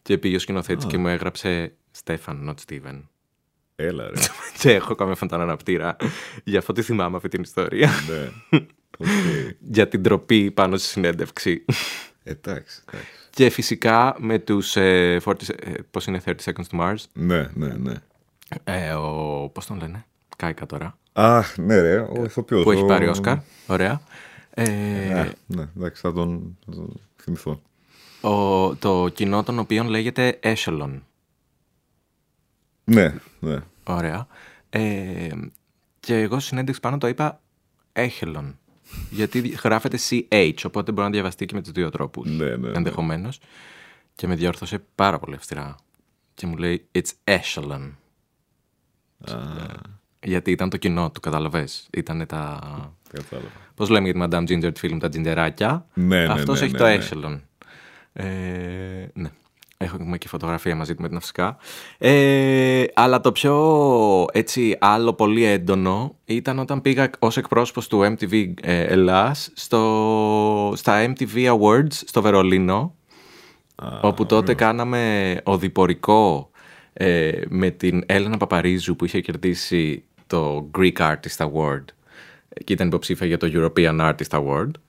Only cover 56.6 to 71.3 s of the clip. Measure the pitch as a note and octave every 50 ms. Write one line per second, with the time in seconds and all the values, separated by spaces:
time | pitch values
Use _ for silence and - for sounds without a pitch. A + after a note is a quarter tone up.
56.6 | - C3 C3 B2+ A#2+ A2+ G#2+ G2 - - D2+ D2+ D2 D#2 D2 C#2+ - _ _ _
57.6 | - - - - - - - - _ _ _ - G2 F#2+ F#2+ F#2+ F#2 F2+ F2+ F2+
58.6 | F2+ F2 F2+ F#2 F#2+ F#2 F#2 F#2 F#2 - _ - F2 D2+ _ _ _ _ _ _
59.6 | - _ _ _ F#2 E2+ E2+ F#2 E2+ E2+ F2 F2 - - - E2 E2 E2 E2+ E2
60.6 | - F2+ E2 D#2+ D#2 D2+ E2+ D#2+ E2+ E2 E2 F2 - - - - F2+ G2+ C3+ _
61.6 | - - - - - - - _ - B2+ C#3+ C#3+ C#3 C#3 C#3 C3+ C3+ C3+ C3+ C3
62.6 | C3 C3 C3 C3 B2+ - - - A#2+ B2+ B2+ B2 - B2 G#2+ - - C#3+ C#3+ D3
63.6 | D#3 D#3+ D#3 D3 D3 C#3 B2+ A#2 G#2+ G#2 G2 F#2 F2 - - G#2 A2+ - - B2+
64.6 | A#2+ A2 G2 - G2 G2+ G#2 A2+ A#2 A#2 A2+ - A2 G#2 G#2+ A#2 A#2 G#2+ G2+ F#2+
65.6 | F2 F2+ G2 F#2+ F#2 F#2 F#2+ G#2 B2+ C#3 - _ _ - A2 A#2+ A#2 C3+ C3 C3+
66.6 | C3 C3 C#3 C3+ - C#3 C3 C3 C3+ B2+ - _ - A2+ A2+ C3+ - - - A#2
67.6 | B2 A#2 - A#2+ A2 - - G2+ G2 G#2 A2 A2 A2 F2+ G2+ A2 G2+ F2+ F2 -
68.6 | - - F2 F2 E2+ - F2+ F#2 F#2 F#2 F#2 F#2 G#2 B2+ C#3+ C#3+ - - _ -
69.6 | - - B2 A2+ A2 A2 A2 A2 A2 A2 A2 A2 G#2+ G#2+ G#2+ G#2+ G#2+ G#2+ G#2+ G#2
70.6 | G#2 G2+ G#2 - - A#2+ G#2 G#2 A2+ B2 C3 - C3 G#2+